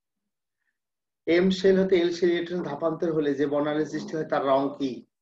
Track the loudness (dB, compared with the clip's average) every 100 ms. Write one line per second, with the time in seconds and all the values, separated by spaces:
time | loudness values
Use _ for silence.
0 | _ _ _ _ _ _ _ _ _ _
1 | _ _ 0 2 4 4 4 4 4 2
2 | 2 2 0 0 -2 -6 -6 -4 -4 -2
3 | -2 0 0 0 0 0 0 -2 -4 -6
4 | -6 -6 -4 -2 2 2 0 -4 -6 -6
5 | -14 _